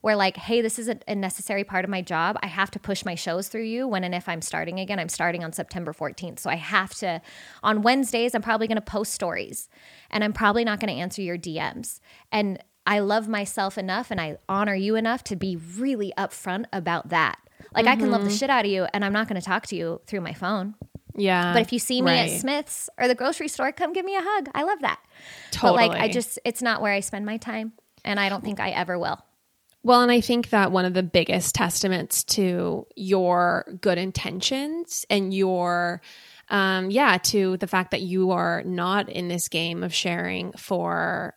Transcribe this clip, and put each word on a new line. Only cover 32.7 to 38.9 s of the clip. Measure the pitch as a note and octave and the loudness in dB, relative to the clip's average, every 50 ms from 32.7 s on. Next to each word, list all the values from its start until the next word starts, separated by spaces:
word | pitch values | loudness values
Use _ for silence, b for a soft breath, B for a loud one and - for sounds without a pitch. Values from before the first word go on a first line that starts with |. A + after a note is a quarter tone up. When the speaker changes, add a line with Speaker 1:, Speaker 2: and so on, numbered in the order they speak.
| E3 - - _ _ | -2 -4 -6 _ _
Speaker 2:
your | - F#3+ F#3 G3 F#3+ F3+ F3 F3+ F3 F3 F3 F3 - - - - F3+ | -10 0 2 2 4 4 4 4 4 4 4 2 0 -2 -6 -14 0
good | - G3+ F3 | 2 2 2
intentions | F3 F#3 F#3+ G3 - - - E3 F#3 - - C4+ C4+ C#4+ D4+ D#4+ E4+ E4+ - - - - _ | 2 0 -2 -4 -4 -4 -4 -4 -2 -2 0 0 0 -2 -2 -4 -4 -6 -6 -6 -8 -2 _
and | - G3+ G3 F#3+ F#3+ | 2 2 2 2 2
your, | F#3+ F#3+ F#3 F#3 F3+ F3 F3 F3 F3 F3 F3 F3 F3+ B B B B B B B B B _ | 2 2 2 2 2 2 2 2 2 0 0 -2 -6 B B B B B B B B B _
um, | - G3+ F#3+ F#3+ F#3 F#3 F#3 F#3+ | 2 2 4 4 2 2 0 2
yeah, | G3+ B3 C#4+ B3 F#3 | 4 4 6 6 6
to | F3+ - - - G#3 F#3+ F#3 F#3 | 4 2 2 2 4 4 4 2
the | F3+ G3+ | 0 -2
fact | F#3 - F#3 F#3 - | 0 0 0 0 0
that | - - | -2 -4
you | - F3+ F3+ F#3 F#3 F#3 | -2 0 2 2 2 4
are | F#3 F3 F3 F3 E3+ E3+ - | 2 2 2 0 0 -2 -2
not | F3+ F3+ F3 F3 F3+ | -4 -4 -2 0 2